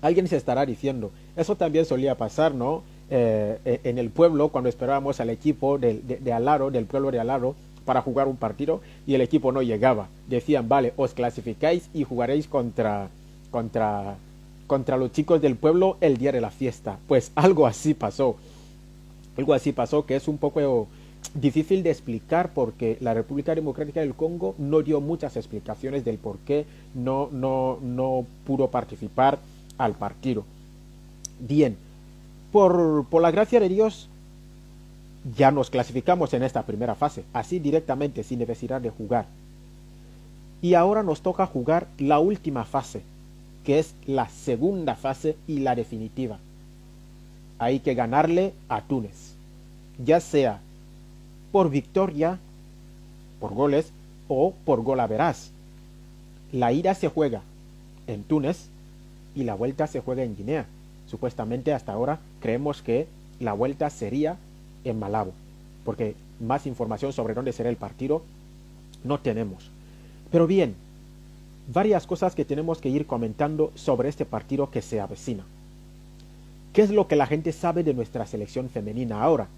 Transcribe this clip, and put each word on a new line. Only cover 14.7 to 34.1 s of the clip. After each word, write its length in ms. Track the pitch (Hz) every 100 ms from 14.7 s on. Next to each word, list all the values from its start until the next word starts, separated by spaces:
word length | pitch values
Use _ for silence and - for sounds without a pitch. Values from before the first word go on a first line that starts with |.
| 139 123 131
los 160 | 127
chicos 300 | - 151 170
del 140 | 147 117
pueblo 420 | 156 170 190 -
el 160 | 165 127
día 160 | 135
de 80 | 131
la 100 | 110
fiesta". 480 | - 131 - - 95 -
Pues 240 | 135 -
algo 320 | - 175 175 135
así 260 | 104 151
pasó. 440 | 151 107 - 135 113 - - - - - - - - - -
Algo 160 | 143
así 200 | 139 143
pasó, 340 | 131 120 151 147
que 100 | 135
es 120 | -
un 100 | 151
poco 500 | 147 151 143 123 107 - - - -
difícil 480 | 151 135 139 156 190
de 80 | 170
explicar 600 | 147 - 113 - 165 175
porque 440 | - 120 - 117 110
la 140 | 123
República 400 | 113 110 143 147
Democrática 460 | 160 156 131 151 151
del 140 | 151
Congo 400 | - 160 170 190 190
no 240 | 143 156
dio 180 | 147 151
muchas 360 | 143 165 147 -
explicaciones 680 | - 107 - 107 131 139
del 140 | 120 107
por 200 | 110 98
qué 280 | - 143 147 - -
no, 340 | 131 123 135 139
no, 480 | 143 131 131 131 127
no 440 | 131 123 131 131 123 - -
pudo 220 | 135 131
participar 680 | 127 113 - 107 - 131 143 - - - -
al 160 | 120
partido. 500 | 101 101 - 131 113 101 - - - - - - - - -
Bien, 380 | 123 147 143 101 - - - - - - -
por, 540 | 208 190 175 165 151 127
por 160 | 165
la 80 | 170
gracia 300 | 165 214 240
de 80 | 196
Dios, 400 | 190 220 - -